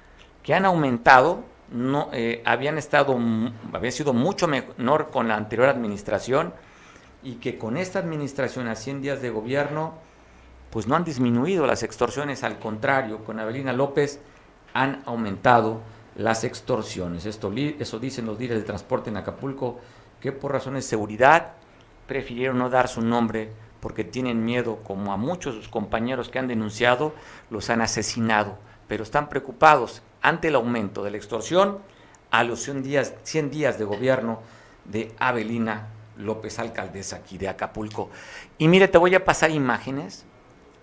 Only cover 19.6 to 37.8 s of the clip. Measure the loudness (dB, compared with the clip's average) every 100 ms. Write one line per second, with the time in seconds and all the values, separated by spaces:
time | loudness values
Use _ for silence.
19.6 | -6 -8 -16 -20 -20 -10 -8 -6 -4 -4
20.6 | -4 -6 -2 -2 -2 6 8 8 4 -16
21.6 | -20 -20 -20 -20 -8 -8 -6 -2 0 0
22.6 | 2 2 2 0 0 2 2 -2 -6 -12
23.6 | -20 -14 -12 -6 -6 -4 -2 -2 0 0
24.6 | -2 -4 -6 -6 -4 -2 -2 -4 -6 -8
25.6 | -6 -6 -4 -4 -2 -4 -4 -4 -4 -2
26.6 | -4 2 4 4 2 -4 -18 -20 -10 -8
27.6 | -2 0 0 0 -4 -2 2 4 2 -4
28.6 | -16 -20 -8 -8 -2 -2 -2 -4 -6 6
29.6 | 8 8 4 -8 -20 -2 0 2 2 0
30.6 | 0 -2 -4 -4 -6 -6 -6 -6 0 4
31.6 | 4 2 -10 -20 -20 -20 -2 2 2 0
32.6 | -6 -6 -2 0 0 -6 -6 -4 -2 0
33.6 | 0 0 -2 -2 2 2 0 -6 -10 -20
34.6 | -20 -20 -8 -6 -6 -2 0 0 -2 -2
35.6 | -2 -4 -8 -16 -20 -12 -6 -6 -6 -8
36.6 | -8 -6 -10 -10 -10 -12 -14 -8 -6 -4
37.6 | -6 -6